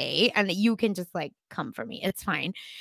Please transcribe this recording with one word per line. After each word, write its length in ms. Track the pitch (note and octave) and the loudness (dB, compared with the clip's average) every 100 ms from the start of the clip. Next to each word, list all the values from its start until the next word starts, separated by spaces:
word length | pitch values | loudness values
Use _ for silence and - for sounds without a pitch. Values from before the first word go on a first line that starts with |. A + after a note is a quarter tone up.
A, 300 | C3+ C#3+ A#3 | 0 4 4
and 180 | - G3 | 4 2
you 240 | F3+ A3+ A3 | 4 4 4
can 160 | A3 | 2
just, 220 | F3+ F3+ | 0 -4
like, 180 | F3 D3 - _ | -6 -6 -10 _
come 240 | - - | -8 -6
for 140 | - A2+ | -6 -8
me. 160 | - | -4
It's 200 | F#3+ - | -4 -2
fine." 300 | - D3+ C#3+ - - - | -2 -2 -2 -6 -12 -16